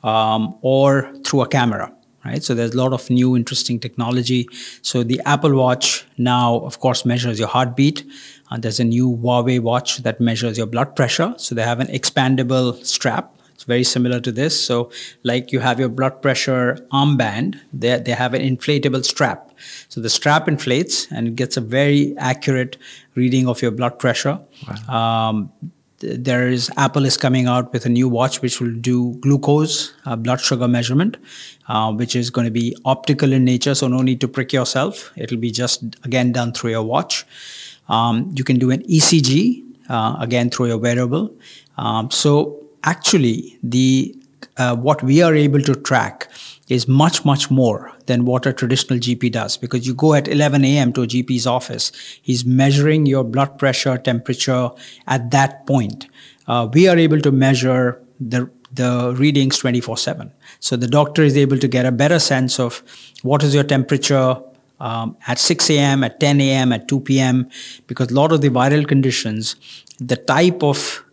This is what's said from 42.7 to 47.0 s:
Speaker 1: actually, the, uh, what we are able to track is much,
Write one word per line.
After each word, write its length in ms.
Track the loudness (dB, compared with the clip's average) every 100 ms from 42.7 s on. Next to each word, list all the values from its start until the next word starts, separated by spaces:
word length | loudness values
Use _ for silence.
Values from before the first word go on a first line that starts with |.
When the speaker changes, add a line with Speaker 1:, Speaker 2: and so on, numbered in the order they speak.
| _ -4
Speaker 1:
actually, 720 | 0 2 2 2 0 -6 -10
the, 520 | -2 2 4 2 0 -8 _ _ -20 -4
uh, 180 | -2 0
what 260 | 0 0
we 200 | 4 4
are 120 | 6
able 260 | 6 4 2
to 120 | 2
track 560 | -2 0 0 0 -6 -16 -16 -20 -20 _
is 180 | -2 2
much, 380 | 4